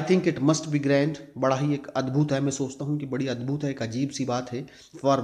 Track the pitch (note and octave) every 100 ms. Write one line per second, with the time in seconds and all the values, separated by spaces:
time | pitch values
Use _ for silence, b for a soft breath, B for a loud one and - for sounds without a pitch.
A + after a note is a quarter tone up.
0 | E3+ F#3 F3+ D3+ C#3 D#3 D#3 D3 C3+ C#3
1 | D3 D3+ - B2 C3 C3 D3 C#3+ - C3
2 | C3 C3+ D3 C3+ C#3 C3+ C3 - C#3+ D3
3 | C3+ B2+ C3+ A#2 B2 D3 C#3+ C3 A#2+ A#2
4 | C#3 - B2 A#2+ B2+ A#2 D3 B B -
5 | C3+ C3+